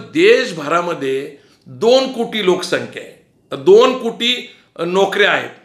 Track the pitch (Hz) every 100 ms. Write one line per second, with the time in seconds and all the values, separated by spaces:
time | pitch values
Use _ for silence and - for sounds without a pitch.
0 | - 156 190 247 240 165 143 170 175 151
1 | 135 135 147 - _ _ - 127 220 262
2 | 262 233 226 214 180 180 - 143 - 113
3 | - - _ _ _ 139 135 208 254 254
4 | 226 190 233 247 - - _ - 170 185
5 | 196 202 196 147 120 -